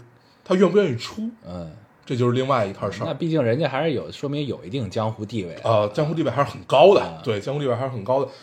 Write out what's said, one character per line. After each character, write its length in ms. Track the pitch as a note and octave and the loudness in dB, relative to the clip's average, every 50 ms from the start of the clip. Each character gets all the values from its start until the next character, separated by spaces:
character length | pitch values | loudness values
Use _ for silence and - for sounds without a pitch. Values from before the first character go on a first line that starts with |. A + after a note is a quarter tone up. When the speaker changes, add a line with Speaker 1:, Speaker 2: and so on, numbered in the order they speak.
| - _ _ _ _ _ _ _ _ | -10 _ _ _ _ _ _ _ _
Speaker 1:
他 120 | - F#3 | 0 4
愿 140 | F#3 G3+ F3 | 4 4 6
不 60 | F3 | 6
愿 140 | G#3 G3 D#3+ | 4 2 2
意 40 | B2 | 0
出？ 340 | A2+ - - - - A3 A#3 B3 - - | -4 -6 -10 -10 -8 -8 -8 -10 -12 -14
Speaker 2:
嗯。 260 | - F2+ F2+ E2+ D#2+ G#2+ A2+ - - _ _ _ | -12 -12 -12 -12 -12 -16 -20 -20 -20 _ _ _
Speaker 1:
这 80 | - C#3+ | -6 -2
就 120 | A#2+ B2 | 2 2
是 60 | B2 A#2+ | 2 2
另 140 | B2+ C3 | 2 2
外 160 | C3+ C#3 A#2+ G#2 | 2 2 2 2
一 80 | G2 | 0
摊 200 | G2 - A#2+ G#2 | -2 -4 -6 -6
事 100 | F2 G2 | -4 -4
儿。 60 | - | -6
Speaker 2:
那 60 | E3+ D3 | -6 -4
毕 140 | C#3 F3 E3 | -4 -2 0
竟 120 | D#3+ D#3 | 0 2
人 160 | B2+ A2+ A2+ | 2 2 2
家 100 | C#3+ E3 | 2 0
还 160 | C3 - - D#3 | 0 0 0 0
是 100 | E3 C#3 | 0 -2
有， 180 | G#2 D#2+ D#2+ | -2 -4 -8
说 180 | E2+ - - C#3 | -10 -8 -6 -6
明 160 | C#3+ D3 D3 | -4 -4 -4
有 180 | B2+ F2+ - - | -4 -6 -8 -8
一 60 | F2+ | -6
定 180 | A2 C#3 A2+ | -6 -4 -4
江 240 | F#2 F2 A2+ G#2+ A2 | -4 -2 -2 -2 -2
湖 140 | A2 - G#2+ | -4 -6 -8
地 180 | G2+ A#2+ A2 F#2 | -6 -6 -6 -6
位 120 | E2+ D#2+ | -6 -8
的。 120 | - - | -4 0
Speaker 1:
啊， 220 | A2 A2+ G#2 G#2 G#2 | 2 4 4 2 2
江 140 | - D#3 D3+ | 0 -2 -2
湖 80 | D3+ E3 | -2 -2
地 80 | D#3+ | -2
位 80 | D3+ C3+ | -2 0
还 160 | - C#3 C#3+ | 0 0 -2
是 60 | - | -2
很 100 | - A2+ - | -4 -10 -4
高 280 | - C3 C3+ D#3+ G3 G3+ | 2 6 8 8 8 8
的， 80 | D3+ | 6
Speaker 2:
啊。 180 | - F2 E2 - - | 4 0 -6 -8 -6
Speaker 1:
对， 160 | A#2+ G#2+ G2+ | -4 -4 -4
江 160 | - C#3+ C3+ | -4 -6 -6
湖 40 | D3 | -4
地 60 | D3 | -2
位 80 | C3 A#2+ | -2 -2
还 100 | A#2 C3+ | -2 -4
是 60 | C3+ | -4
很 140 | B2 A2+ F#2+ | -6 -6 -2
高 200 | A2+ B2+ C#3+ C#3+ | -2 0 0 -2
的。 60 | - - - | -4 -8 -14